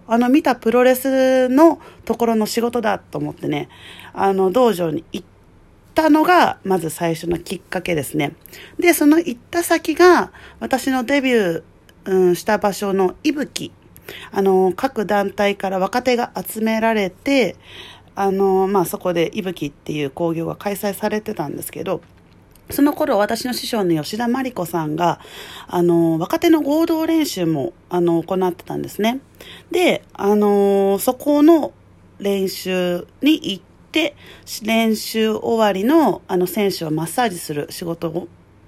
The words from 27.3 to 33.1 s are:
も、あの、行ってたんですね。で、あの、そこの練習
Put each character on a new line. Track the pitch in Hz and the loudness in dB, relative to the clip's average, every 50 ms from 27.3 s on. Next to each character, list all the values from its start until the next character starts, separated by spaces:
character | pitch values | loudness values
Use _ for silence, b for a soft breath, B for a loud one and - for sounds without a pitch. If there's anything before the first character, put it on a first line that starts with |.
| - 196 175 | -2 -2 -2
も、 | 160 160 143 127 - - _ _ - | -2 0 -2 -2 -6 -8 _ _ -4
あ | - 180 | -2 0
の、 | 175 170 170 165 160 | 2 2 2 0 0
行 | - 190 185 185 | -2 -2 0 0
っ | 180 170 | -2 -2
て | - - | -4 -8
た | - 151 | -10 -8
ん | 147 | -8
で | 143 135 | -8 -8
す | - - | -4 -2
ね。 | 202 226 247 269 - _ B B B B B B B B | -2 -2 -2 -4 -8 _ B B B B B B B B
で、 | 339 349 359 285 - - - _ - | 0 2 2 2 2 0 -4 _ -10
あ | - - 196 208 | -4 0 2 2
の、 | 208 208 208 202 202 202 202 196 196 196 196 196 196 | 4 4 4 4 4 4 4 2 2 2 2 0 0
そ | - - 254 | 0 -2 -4
こ | - - 294 294 294 294 | -2 0 0 2 6 6
の | 311 339 311 262 - - - _ - - _ - - - - | 6 6 6 4 -2 -8 -12 _ -20 -20 _ -20 -20 -12 -6
練 | - 202 202 196 190 190 | -4 -2 -2 0 -2 -4
習 | - - - 185 185 185 180 180 175 175 - - | -6 -6 -6 -4 -2 -2 -2 -2 -4 -4 -8 -12